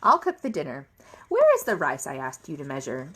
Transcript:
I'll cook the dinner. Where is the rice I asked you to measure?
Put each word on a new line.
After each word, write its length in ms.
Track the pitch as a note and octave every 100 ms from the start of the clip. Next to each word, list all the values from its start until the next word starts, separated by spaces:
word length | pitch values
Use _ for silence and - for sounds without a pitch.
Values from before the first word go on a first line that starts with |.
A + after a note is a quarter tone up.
I'll 160 | - E4
cook 220 | F#4 F4
the 100 | C4+
dinner. 360 | G#3+ C#3+ B2+ C#3 _ - - -
Where 260 | G#4 D5+ C5+
is 80 |
the 120 | - G3
rice 300 | D3+ C3+ -
I 100 | C3+
asked 320 | C3 - -
you 80 | D3+
to 80 |
measure? 460 | C#3 C3+ C3 B2+ C3+